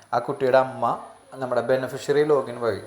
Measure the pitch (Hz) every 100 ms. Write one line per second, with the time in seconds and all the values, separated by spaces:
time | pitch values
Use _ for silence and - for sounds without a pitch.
0 | - 123 - 139 131 131 127 120 117 165
1 | - - _ 135 127 123 120 131 131 135
2 | - 143 151 147 135 123 117 101